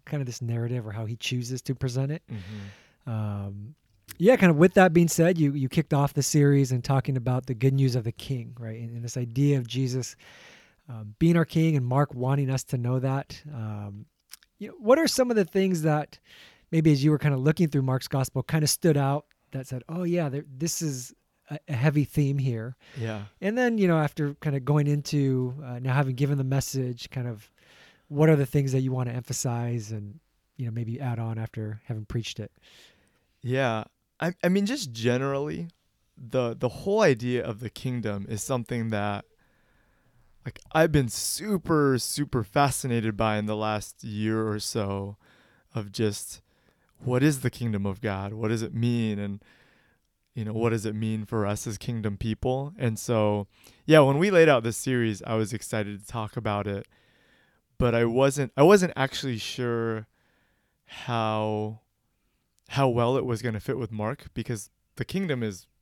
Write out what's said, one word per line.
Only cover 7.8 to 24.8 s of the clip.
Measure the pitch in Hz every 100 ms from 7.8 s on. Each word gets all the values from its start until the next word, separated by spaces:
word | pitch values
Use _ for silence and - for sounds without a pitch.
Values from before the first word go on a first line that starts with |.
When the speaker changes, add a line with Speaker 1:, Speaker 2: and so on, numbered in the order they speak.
| 131 123
Speaker 1:
of | 113
the |
King, | - - 131 117 120
right? | 113 113
And, | 117 117
and | 120
this | 127
idea | 120 113 143 139
of | 117
Jesus, | 123 131 127 120 - - - - - _ _ -
um, | 117 107 107
being | 165 170
our | 160
King | 165 160 147
and | 123
Mark | 131 143 123
wanting | 123 143 135
us | 131 -
to | 127
know | 120 131
that. | 131 135 139 - 151
Um, | 143 107 104 101 101 - _ _ - _ -
you | 208
know, | 359
what | 220 269
are | 330
some | - 254
of | 226
the | 180
things | 190 190 175
that | 156 151 147 - _ - - _ _
maybe | 160 160
as | 143
you | 147
were | 147
kind | 151 135
of |
looking | 135 156 170
through | 143
Mark's | 131 131 -
gospel | 139 131 135
kind | - 160
of | 147
stood | - 175 143
out | 135 143 - _ _
that | 135 131
said, | 131 -
"Oh | 165 175
yeah, | 175 151
there, | 135 151 131
this | 160 -
is | 165 131 120 - _ _ -
a, | 147 -
a | 131
heavy | 147 147 139
theme | - 139 143
here." | 131 113 113 127 - -
Speaker 2:
Yeah. | 113 110 104 -
Speaker 1:
And | 190 226
then, | 247 226
you | 190
know, | 160
after | 151 - 147 143
kind | 156 139
of | 123
going | 147